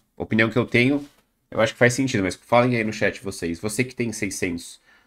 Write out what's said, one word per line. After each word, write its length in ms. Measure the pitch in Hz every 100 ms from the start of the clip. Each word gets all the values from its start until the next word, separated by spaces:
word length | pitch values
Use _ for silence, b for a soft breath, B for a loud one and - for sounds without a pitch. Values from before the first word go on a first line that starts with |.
| _ -
opinião 320 | 87 110 113
que 80 | 120
eu 80 | 107
tenho, 420 | 120 127 143 - _ _ _ -
eu 100 | -
acho 120 | 110
que 60 | -
faz 140 | 120
sentido. 300 | 127 131 107
Mas 120 | 92 -
falem 400 | - 120 127 120
aí 80 |
no 100 | 107
chat 300 | - 101 -
vocês. 360 | 98 - 85 82
Você 240 | 104 -
que 120 | 127 -
tem 160 | 117
seiscentos, 680 | 107 101 - 95 85 - - b b